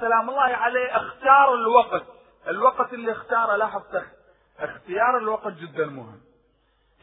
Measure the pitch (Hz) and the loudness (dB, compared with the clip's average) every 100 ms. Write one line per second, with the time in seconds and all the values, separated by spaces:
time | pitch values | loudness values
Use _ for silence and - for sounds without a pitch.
0 | 226 226 226 269 254 240 240 247 247 220 | 0 0 0 -2 -2 0 -2 -2 -2 -4
1 | - - 269 277 277 240 226 240 - 185 | -6 -2 4 6 6 4 4 4 4 0
2 | - - _ _ - 185 254 254 240 240 | -8 -18 _ _ -10 0 2 2 -2 -6
3 | 233 214 - 233 226 202 214 202 - 185 | -6 -6 -4 -2 0 0 -2 -4 -8 -8
4 | - - _ _ _ - 151 - - 185 | -8 -14 _ _ _ -12 -12 -12 -8 -2
5 | 240 247 214 214 214 170 165 143 151 135 | 0 0 -2 -4 -6 -10 -10 -6 -6 -6
6 | 110 101 _ _ _ _ _ _ _ _ | -18 -20 _ _ _ _ _ _ _ _